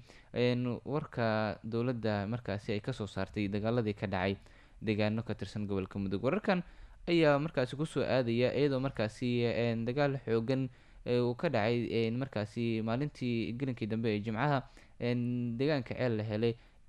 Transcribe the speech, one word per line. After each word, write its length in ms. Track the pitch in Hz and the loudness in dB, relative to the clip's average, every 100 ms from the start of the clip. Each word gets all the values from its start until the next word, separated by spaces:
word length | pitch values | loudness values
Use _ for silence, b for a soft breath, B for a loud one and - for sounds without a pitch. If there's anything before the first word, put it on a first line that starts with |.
| - - - | -2 -20 -8
een, 460 | 113 123 123 123 117 - | 0 2 2 0 -4 -4
warka 720 | 143 147 - 113 110 107 - | -4 -4 0 2 2 0 -2
dowladda 640 | 113 113 123 120 110 104 98 | -4 -2 0 0 0 0 0
markaasi 440 | 120 - 101 - | -2 -2 -4 -2
ay 60 | 104 | -4
ka 120 | - | -2
soo 120 | 123 101 | -4 -4
saartay 400 | - 95 107 101 | -4 -4 -2 0
dagaaladii 460 | 104 107 123 107 | 0 0 2 0
ka 140 | 101 104 | -2 -2
dhacay 300 | 95 98 98 - - - - | 0 0 0 -6 -20 -20 -6
deegaano 420 | 107 104 107 110 113 | -2 2 2 0 -4
ka 80 | 104 | -6
tirsan 300 | 98 107 101 | -6 -6 -2
gobolka 320 | 98 95 101 | -2 -2 -2
Mudug. 240 | 98 95 | -2 0
Wararkan 400 | 120 190 - 180 - - - - - | 0 0 2 0 -2 -12 -20 -10 0
ayaa 280 | 170 156 143 | 4 6 4
markaasi 360 | 156 - 127 139 | 2 0 -2 -2
ku 100 | 160 | -4
soo 180 | 139 101 | 0 2
aadaya 480 | 123 117 117 123 - | 2 2 2 2 2
iyadoo 240 | 143 131 | 2 2
markaasi, 640 | 135 - 110 - 123 120 120 | -2 -2 -4 -2 0 2 2
een, 340 | 101 117 113 117 | 2 0 0 -2
dagaal 300 | 135 143 135 | 0 0 0
xooggan, 460 | - 113 113 131 131 - - - - | 0 0 2 0 -2 -6 -20 -10 0
ee, 140 | 123 | 2
uu 140 | 120 120 | 2 0
ka 140 | 170 | 0
dhacay, 400 | 123 107 120 110 | 2 2 2 0
een, 240 | 113 113 120 | 0 0 0
markaasi 640 | 135 - 107 - 117 110 | -4 -4 -4 -2 0 0
maalintii 760 | 110 120 147 - 123 117 95 117 | 0 0 -2 -2 -2 0 -2 -2
gelinkii 280 | 135 120 107 | -4 -4 -2
dambe 200 | 110 113 | 0 0
ee 120 | 104 | 0
Jimcaha, 400 | 104 107 147 139 - - - - | 0 0 2 2 -2 -12 -20 -6
een, 580 | 120 123 120 123 120 117 | -2 0 0 0 -2 0
deegaanka 380 | 139 147 117 - | 0 0 -2 -2
Ceel 200 | 127 107 | 0 0
la 60 | |
Helay 320 | 110 107 117 113 - - | 0 2 2 0 -8 -18